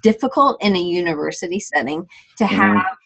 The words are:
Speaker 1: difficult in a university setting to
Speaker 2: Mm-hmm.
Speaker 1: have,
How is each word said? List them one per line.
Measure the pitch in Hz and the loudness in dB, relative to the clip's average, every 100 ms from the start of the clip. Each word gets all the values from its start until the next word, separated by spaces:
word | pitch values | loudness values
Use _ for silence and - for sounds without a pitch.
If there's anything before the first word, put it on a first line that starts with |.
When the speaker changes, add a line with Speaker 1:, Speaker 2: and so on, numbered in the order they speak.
Speaker 1:
difficult | 214 220 262 - 285 - | 2 2 0 2 2 2
in | 208 190 | 0 0
a | |
university | 175 175 170 151 156 - 180 190 | 0 -2 -2 -2 -4 -6 -6 -6
setting | - 151 127 156 180 - _ - | -4 -4 -2 -6 -8 -16 _ -2
to | |
Speaker 2:
Mm-hmm. | 208 196 | 0 2
Speaker 1:
have, | 196 202 185 - | 2 2 0 -6